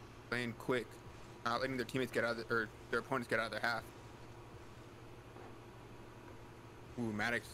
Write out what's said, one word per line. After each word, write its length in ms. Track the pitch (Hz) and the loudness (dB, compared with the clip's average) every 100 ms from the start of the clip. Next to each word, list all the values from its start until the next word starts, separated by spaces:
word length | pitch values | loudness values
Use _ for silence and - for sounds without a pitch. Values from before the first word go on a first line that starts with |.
| - - - | -12 -14 -2
playing 240 | 120 120 113 | 2 2 0
quick, 260 | - 127 107 - - - - - 117 | 4 4 4 -6 -12 -12 -12 -4 2
not 160 | 117 | 4
letting 160 | 131 131 | 4 2
their 80 | 117 | 2
teammates 260 | 131 123 | 4 4
get 140 | 117 117 | 6 4
out 60 | |
of 60 | 117 | 2
the, 160 | 113 | 4
or 140 | 117 110 - - | 4 4 -2 0
their 80 | 120 | 2
opponents 300 | 113 135 120 | 4 2 4
get 100 | 113 | 4
out 60 | 113 | 4
of 60 | |
their 100 | 107 | 2
half. 220 | 117 117 - - - - - - - - - - - - - - - - - - - - - - - - - - - - - - - - | 4 2 0 -10 -14 -12 -12 -12 -12 -12 -12 -14 -14 -14 -12 -14 -14 -12 -12 -12 -14 -14 -14 -12 -12 -14 -14 -12 -12 -14 -14 -14 -10 -2
Ooh, 140 | 117 | 0
Maddox 340 | 107 113 117 - | 4 4 4 0